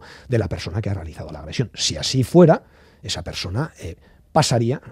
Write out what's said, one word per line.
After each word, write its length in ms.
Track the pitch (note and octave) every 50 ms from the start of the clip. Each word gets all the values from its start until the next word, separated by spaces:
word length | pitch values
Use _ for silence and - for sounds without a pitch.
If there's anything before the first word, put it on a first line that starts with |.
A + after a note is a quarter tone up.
| - - - - - -
de 80 | B2
la 100 | A2+ G2
persona 320 | F#2 - - - - E2+ A#2
que 120 | G#2+ G2
ha 20 | G2+
realizado 380 | F2 E2 D#2+ D2+ - - -
la 80 | D#2+ -
agresión. 320 | - - - - A#2+ - -
Si 240 | - - - F2
así 260 | - - - - C3 B2
fuera, 400 | - - E3+ F3+ D3+ E3+ B3+ - - - - - - _ _
esa 220 | - G#2 - E2+ E2
persona, 480 | E2+ D#2 - - F#2 F2+ A#2 D#3+ - - -
eh, 140 | - E2+ D#2+ - - - - - _ _
pasaría 480 | - D#3+ C#3+ - C3 A#2 A#2 A#2 C3+ - - A#2+